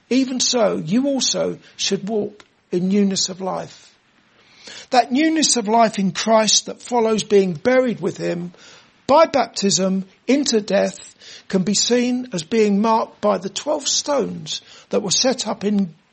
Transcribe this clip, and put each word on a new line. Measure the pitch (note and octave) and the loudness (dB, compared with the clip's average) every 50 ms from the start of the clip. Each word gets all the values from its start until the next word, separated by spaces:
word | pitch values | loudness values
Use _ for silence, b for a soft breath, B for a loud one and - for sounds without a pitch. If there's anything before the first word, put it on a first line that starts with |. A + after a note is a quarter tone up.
| B - | B -2
even | A#3+ C4 C4 B3+ C4 B3 | 0 0 0 0 -2 -2
so | - - B3 B3 G#3+ F#3 F3 | -2 0 0 2 2 0 0
you | F#3+ E3 D3+ G3+ B3+ C#4 | -2 -2 -2 0 0 0
also | C#4+ C#4 B3+ - - - F3+ E3 F3+ E3+ - B B B | 0 0 -2 -2 -2 -2 -2 -2 -4 -4 -8 B B B
should | B - - G3+ G3+ G3 | B -4 -4 -4 -4 -4
walk | G3+ A3+ G#3 - G#3 - - - _ _ _ _ _ | -4 -4 -4 -4 -6 -10 -16 -20 _ _ _ _ _
in | - F3+ F3+ | -4 -2 0
newness | F#3+ G3 G#3 G3+ F#3+ F#3+ - - F#3 | 2 2 2 2 2 0 -2 -4 -6
of | F3+ F3+ | -6 -8
life. | F#3+ F#3 F3 E3 E3 C#3+ - - - - _ _ _ _ _ _ _ _ B B B B B B B B B B B B | -8 -8 -8 -8 -10 -12 -16 -20 -20 -20 _ _ _ _ _ _ _ _ B B B B B B B B B B B B
That | C4 B3 - - | 2 2 2 2
newness | B3 C#4+ D#4+ D#4+ D#4+ D#4+ C#4 - - | 2 2 2 2 2 2 2 2 0
of | A#3+ G3+ | 0 0
life | G#3 A3 A#3 A3+ G#3+ - G3+ | 2 4 4 4 4 2 0
in | F#3+ F#3 | -2 -2
Christ | D#3 - - A3 A3+ A3 A3 G#3 - - - | -2 -2 0 2 4 4 4 4 2 0 0
that | F#3+ - - | -4 -10 -12
follows | - - B3 A#3+ A3 A3 A3 G3+ G#3+ | -8 -2 0 0 2 2 0 0 0
being | - G#3 G3 F#3+ F#3 E3 | 2 4 4 4 2 0
buried | D3 - B3 B3+ C4 C4 B3 G3+ C#3+ | -2 0 2 2 2 2 2 0 -4
with | D#3+ F3 - | -4 -6 -6
him | - E3+ F3 E3+ F3 F3 F3 - B B B B B B B B B B | -4 -4 -4 -4 -4 -6 -10 -12 B B B B B B B B B B
by | - C4+ D#4+ E4 | 4 4 6 6
baptism | D#4+ - C4 - - - - G3 G3+ D3+ F3 F#3+ F#3+ F#3+ F#3+ F#3 b b b b | 4 2 0 0 -2 -4 -2 -2 0 0 0 0 0 -2 -2 -4 b b b b
into | - C4 D4 C4+ - A#3 G#3+ | 0 2 2 2 0 0 0
death | G#3 - F#3+ G3+ F#3+ F#3+ - - - - - B B B B B B | 0 0 0 2 0 0 -2 -8 -16 -20 -20 B B B B B B
can | B G3 F#3+ E3 | B -2 -2 0
be | G#3 G3 | 0 0
seen | - - - A#3+ B3 A#3+ B3 B3 B3+ B3+ - F#3+ | 0 0 2 2 2 2 0 -2 -4 -6 -6 -8
as | E3+ | -8
being | - - A#3 A3+ G#3+ G#3 G3 G3 | -6 -2 2 2 2 4 2 2
marked | A3 A3+ A3 A3+ A3+ - - _ | 2 2 2 0 0 -4 -6 _
by | - G#3 G3 | 0 0 0
the | F#3 F3+ F#3+ | 0 -4 -8
twelve | - - - C#4+ D#4 D4 C#4 | -10 -8 -4 -4 -4 -2 -2
stones | - - - - D4 C#4+ C4 F#3+ F3+ F3+ E3+ D#3 - - - B B B B B B | -4 -4 -4 -2 -2 -2 -2 -2 -4 -6 -10 -10 -10 -12 -12 B B B B B B
that | G3 G3+ G#3 | -4 -2 -2
were | F3+ | 0
set | - - - C4 B3+ C4 - | 0 0 2 0 0 -2 -4
up | G#3+ G#3 - F#3+ | -8 -6 -4 -2
in | G#3+ G#3 G3 G3 E3 - _ _ _ | 0 0 0 0 -2 -6 _ _ _